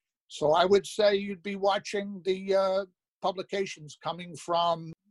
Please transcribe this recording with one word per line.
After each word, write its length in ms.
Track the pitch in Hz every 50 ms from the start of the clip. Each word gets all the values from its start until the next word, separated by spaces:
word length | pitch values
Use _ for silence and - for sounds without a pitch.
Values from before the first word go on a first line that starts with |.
| _ _ _ _ _ _
So 240 | - - 139 147
I 120 | 156 170 175
would 220 | 190 202 196 -
say 300 | - - - 208 202 202
you'd 260 | 196 202 202 202 170
be 140 | 160 202 196
watching 680 | 196 196 202 190 208 - - - 202 202 202 202 185 165
the, 300 | 190 190 190 196 190 190
uh, 300 | 196 196 190 190 196 196 185 _ _ _ _ _ _
publications 800 | - 190 185 190 - - 220 202 196 190 - 165 151 147 - -
coming 320 | - 156 165 170 180 175 160
from, 560 | - - 175 170 170 170 170 170 165 165 160 156 - _ _